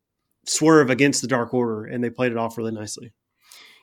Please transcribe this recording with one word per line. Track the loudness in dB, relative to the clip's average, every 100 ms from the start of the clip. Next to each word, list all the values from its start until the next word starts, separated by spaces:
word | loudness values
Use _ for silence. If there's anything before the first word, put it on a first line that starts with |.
| _ _ _ _ -8
swerve | 0 6 6 6
against | 4 2 2
the | -2
Dark | -2 -2
Order, | -2 -2 -4 -8
and | -6
they | -6
played | -2 -2
it | -2
off | -6 -4
really | -8
nicely. | -8 -10 -14 -18 _ _ _ _ -20 -20 _